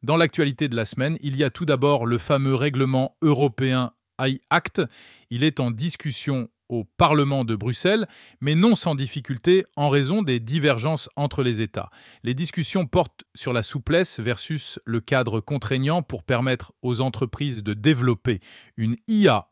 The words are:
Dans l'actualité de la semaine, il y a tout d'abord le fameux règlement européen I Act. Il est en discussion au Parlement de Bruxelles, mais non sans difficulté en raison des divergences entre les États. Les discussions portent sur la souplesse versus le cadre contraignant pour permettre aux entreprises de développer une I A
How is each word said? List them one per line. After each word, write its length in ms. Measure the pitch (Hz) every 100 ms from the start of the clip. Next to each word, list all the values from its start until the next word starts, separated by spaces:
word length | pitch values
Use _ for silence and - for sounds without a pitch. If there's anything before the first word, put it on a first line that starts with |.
Dans 140 | 120 160
l'actualité 500 | 165 - 147 131 151
de 80 | 117
la 80 |
semaine, 340 | 110 - 135 160
il 160 | 143 135
y 80 | 143
a 40 |
tout 140 | -
d'abord 420 | 170 139 143 143 117
le 120 | 117
fameux 380 | - 143 135 135
règlement 600 | 143 135 135 131 135 _
européen 720 | 160 139 143 - 131 127 123 _ _ _
I 220 | 131 135 _
Act. 320 | 165 - - 151 - - - _
Il 160 | 120 151
est 160 | -
en 100 | 123
discussion 800 | 113 160 - 156 131 - 135 117 _ _
au 140 | 120
Parlement 640 | 104 _ 170 151 143 139 120
de 100 | 110
Bruxelles, 540 | 110 120 180 214 220 - - _
mais 120 | 135
non 220 | 156 214 220
sans 180 | -
difficulté 720 | 143 135 - 123 127 - 185 185 -
en 100 | 147
raison 340 | 143 135 202
des 200 | 180 123
divergences 680 | 113 151 147 120 127 160 - -
entre 260 | 143 -
les 200 | 127 110
États. 280 | 107 - 95 _ - -
Les 100 | 117
discussions 520 | 131 170 - 156 196 160
portent 380 | 180 156 _ - -
sur 180 | -
la 100 | 120
souplesse 560 | 107 147 - 165 185 -
versus 580 | 113 117 - 156 - -
le 160 | - 117
cadre 400 | - 135 117 110
contraignant 600 | - 143 110 131 135 170
pour 220 | 156 113
permettre 500 | - 123 127 127 - _
aux 180 | 123 117
entreprises 640 | 131 - 123 - 147 117
de 100 | 104
développer 680 | 104 110 143 123 113 - 101 - - - -
une 220 | 110 117 -
I 220 | 214 196
A 180 | 110 -